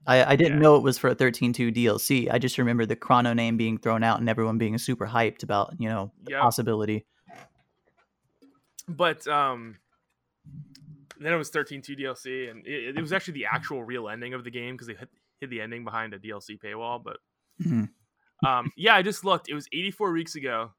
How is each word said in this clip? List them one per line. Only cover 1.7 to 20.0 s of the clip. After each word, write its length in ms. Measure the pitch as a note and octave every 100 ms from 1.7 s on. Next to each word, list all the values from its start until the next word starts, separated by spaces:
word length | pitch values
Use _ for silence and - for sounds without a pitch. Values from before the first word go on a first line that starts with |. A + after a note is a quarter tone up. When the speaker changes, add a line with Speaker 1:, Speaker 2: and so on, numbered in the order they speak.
Speaker 1:
D 160 | A2+ A#2+
L 120 | G#2+
C. 300 | - C3 -
I 100 | B2
just 200 | B2 -
remember 260 | A#2+ A#2
the 120 | A2+ A#2+
Chrono 360 | - B2 A#2+
name 240 | A#2 A#2 A2+
being 220 | A2+ A2
thrown 240 | A#2 A2+
out 180 | A2+ A2
and 80 | A#2
everyone 300 | A2+ A2 A2
being 180 | A2 A2+
super 300 | - B2 A2
hyped 360 | A#2 A2 -
about, 380 | - G2+ - -
you 80 | A2
know, 240 | A2 G2 -
the 100 | -
Speaker 2:
Yep. 100 | C#3
Speaker 1:
possibility. 640 | B2 A2+ A#2 G#2+ G#2 G#2+ - _ _ - - _ _ _ _ _ _ _ _ _ _ _ _ - -
Speaker 2:
But, 400 | D3+ F3 D3+ C#3+
um, 500 | D3 C#3 A#2+ A2+ G#2 _ _ _ _ _ _ - D#3 - - - - - -
then 80 | D3
it 40 | E3+
was 140 | C#3
thirteen 320 | D3+ C#3 C#3
two 120 | C3 C#3
D 80 | C3
L 80 |
C, 320 | B2 C3 C3 A#2+
and 200 | A2+ -
it, 300 | D3 A#2+ C#3+
it 40 |
was 120 | D#3+
actually 220 | F#3+ F#3
the 120 | C#3+ G#2
actual 380 | A#2+ - C3+
real 240 | A2+ B2 G#2+
ending 260 | A2 A#2+
of 100 | B2+
the 60 | A#2+
game 260 | A#2+ A#2+ B2+
'cause 100 | A#2
they 80 |
hid, 140 | G#2+ B2+ _ _ _
hid 100 | C3+
the 100 | A#2
ending 240 | A2 A#2+
behind 300 | A2+ A2+ A2
a 40 | G2+
D 120 | G#2+
L 100 | G2+
C 160 | - G#2+
paywall, 460 | G#2+ G#2+ A#2 A#2+
but, 160 | A#2 - _ _ _ -
Speaker 1:
Mm-hmm. 220 | F3 A#2 G#2+ _ _ _ _ _ C3+
Speaker 2:
um, 240 | B2+ A#2+ -
yeah, 180 | G3+
I 80 | G#3
just 220 | F#3 -
looked. 240 | F#3+ F3 -
It 60 |
was 140 | D3 C#3
eighty-four 400 | D3+ F#3+ -